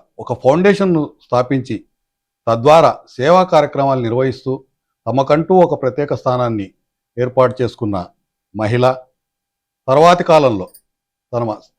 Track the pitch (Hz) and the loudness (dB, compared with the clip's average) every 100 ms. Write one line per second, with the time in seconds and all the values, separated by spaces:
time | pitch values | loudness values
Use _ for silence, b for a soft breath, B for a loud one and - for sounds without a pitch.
0 | _ - - 120 127 156 196 190 196 165 | _ -20 -10 -2 0 2 2 2 0 -2
1 | 147 _ _ 123 123 139 117 110 - _ | -4 _ _ -4 -2 -4 -6 -12 -12 _
2 | _ _ _ _ - 117 127 160 143 110 | _ _ _ _ -4 0 4 4 4 0
3 | _ - 135 180 180 160 143 139 139 131 | _ -4 2 2 4 2 0 -2 -2 -2
4 | 117 120 131 120 131 135 _ _ _ _ | -2 -2 -4 -6 -8 -8 _ _ _ _
5 | 113 127 139 151 160 185 170 143 127 127 | -4 -4 0 0 2 2 2 0 -4 -6
6 | 143 135 135 123 123 110 95 _ _ _ | -6 -4 -4 -2 -2 -4 -8 _ _ _
7 | _ - 123 127 127 120 120 - 110 98 | _ -8 -4 0 0 0 -6 -6 -6 -6
8 | 85 _ _ _ _ 101 107 123 127 131 | -10 _ _ _ _ -8 -4 0 0 -2
9 | - _ _ _ _ _ _ _ - 139 | -10 _ _ _ _ _ _ _ -2 4
10 | 170 175 - 156 135 104 85 _ _ _ | 4 4 2 2 2 -2 -8 _ _ _
11 | _ _ _ 120 117 107 _ | _ _ _ -8 -6 -10 _